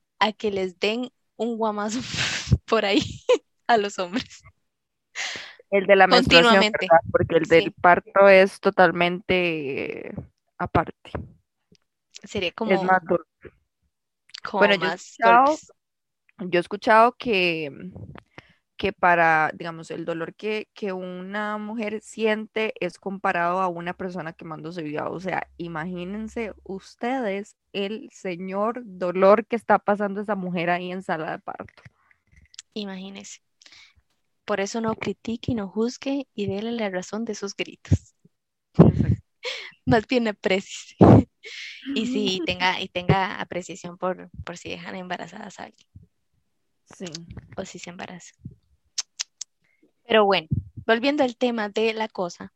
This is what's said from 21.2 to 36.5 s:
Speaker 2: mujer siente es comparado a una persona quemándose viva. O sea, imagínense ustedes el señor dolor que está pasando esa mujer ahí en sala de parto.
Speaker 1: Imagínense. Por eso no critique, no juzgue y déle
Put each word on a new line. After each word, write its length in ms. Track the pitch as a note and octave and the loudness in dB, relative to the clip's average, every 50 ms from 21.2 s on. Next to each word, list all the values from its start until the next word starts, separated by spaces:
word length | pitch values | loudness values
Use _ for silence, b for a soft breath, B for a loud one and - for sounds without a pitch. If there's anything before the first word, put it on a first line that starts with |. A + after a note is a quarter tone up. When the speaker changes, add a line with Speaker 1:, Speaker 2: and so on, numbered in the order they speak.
| F#3 F#3+ G3+ G#3 G#3+ G#3 G#3+ G#3+ | -12 -10 -8 -6 -6 -6 -6 -6
Speaker 2:
mujer 440 | G#3+ G#3 A3 A#3+ G#3+ G#3 G#3+ G#3 | -8 -8 -8 -6 -6 -6 -6 -8
siente 720 | - - - A3 A3 A3 G#3+ G#3+ A3 - _ A3 A3 G#3+ - - | -10 -12 -6 -2 0 0 0 -2 -4 -6 _ -4 -4 -4 -4 -6
es 180 | F3+ F3 - - | -6 -8 -8 -10
comparado 640 | _ G3 F#3+ F#3+ - G3 F3+ F3 E3+ F3 F3+ F#3+ | _ -10 -8 -4 -2 -2 0 0 0 0 0 0
a 60 | F#3+ F3+ | -2 -2
una 260 | E3+ E3+ E3+ - F3+ | -4 -6 -8 -10 -8
persona 400 | - G3 F#3 F3+ F#3 D#3 D#3+ E3+ | -8 -10 -10 -8 -8 -10 -10 -12
quemándose 480 | - F3 E3+ D#3 D3+ D3+ D#3+ F3 F3+ D#3 | -12 -14 -14 -12 -12 -12 -12 -10 -10 -8
viva. 260 | D3+ D3 D3+ - - | -6 -6 -6 -6 -6
O 100 | - E3+ | -8 -8
sea, 280 | F#3 F#3 D#3 C#3+ - - _ - | -8 -6 -6 -6 -6 -8 _ -12
imagínense 960 | F3+ E3+ E3+ D#3 D#3 F3+ F#3 F3 F3 F3+ G3+ G#3+ A3 G#3+ - A#3+ A3+ G3 - - _ | -12 -10 -8 -8 -8 -8 -8 -8 -10 -10 -10 -10 -12 -10 -10 -8 -10 -10 -10 -14 _
ustedes 920 | - F#3+ F#3+ - - - _ - A#3+ C4 C4+ B3 G3+ F#3+ G3+ G3+ - _ _ _ _ - | -14 -14 -14 -14 -18 -12 _ -6 -4 -4 -2 -2 -4 -4 -6 -8 -10 _ _ _ _ -8
el 360 | G3 G3+ G3 A3 A3 - - | -8 -6 -6 -8 -10 -12 -16
señor 680 | - - - F#3+ F3+ E3+ F#3+ F#3+ F#3 G3 G#3 A3+ A#3+ B3+ B3 | -18 -12 -10 -8 -8 -8 -8 -6 -4 -2 -2 -2 -4 -6 -10
dolor 600 | G#3 F#3 F3+ F#3 F3+ F3 F#3 F#3+ F#3+ G#3 A3 A3+ | -14 -10 -6 -6 -4 0 4 6 8 8 6 4
que 100 | - - | 0 -6
está 240 | A3+ - - G#3+ G3 | -4 2 2 2 4
pasando 420 | - - G#3 G3 G#3 G3+ G3 G3+ | 4 0 -2 0 -2 -4 -6 -6
esa 140 | G#3 G3+ G#3 | -6 -6 -6
mujer 340 | G3 F3+ F3+ F3 F3+ E3 F3 | -6 -4 -4 -4 -2 -2 0
ahí 220 | F3 F3 F3+ F3+ | -2 -2 -4 -6
en 120 | F3+ F#3+ F#3 | -10 -8 -6
sala 280 | - F3+ D#3 D#3 E3+ | -6 -6 -6 -6 -6
de 80 | E3+ F#3+ | -8 -10
parto. 440 | - - - - - - _ _ - - _ _ _ _ _ _ _ _ _ _ _ _ _ - - _ _ | -10 -14 -14 -14 -16 -18 _ _ -20 -20 _ _ _ _ _ _ _ _ _ _ _ _ _ -20 -20 _ _
Speaker 1:
Imagínense. 680 | A3 G3+ G3 F#3+ F#3 F#3+ G3 G3 G3 G3+ - - - _ _ _ _ b b b b b b b b _ _ _ _ _ _ _ _ _ | -12 -12 -10 -12 -12 -14 -14 -16 -16 -18 -18 -20 -20 _ _ _ _ b b b b b b b b _ _ _ _ _ _ _ _ _
Por 140 | - G#3 G3 | -6 -4 -4
eso 220 | G3 G3+ - A#3 | -4 -4 -6 -4
no 140 | A3+ A3 A3 | -4 -4 -4
critique, 600 | - - A3 F#3+ - - - A3+ A#3 - - B3+ | -4 -6 -8 -8 -8 -8 -10 -10 -8 -6 -6 -4
no 120 | A3 G3+ F#3+ | -4 -6 -6
juzgue 580 | - G#3 A3+ A#3+ B3 - - C#4 C#4 C#4+ C4 - _ | -4 -4 -4 -4 -4 -6 -6 -6 -6 -6 -6 -8 _
y 120 | - G3+ | -6 -6
déle 240 | G3 | -4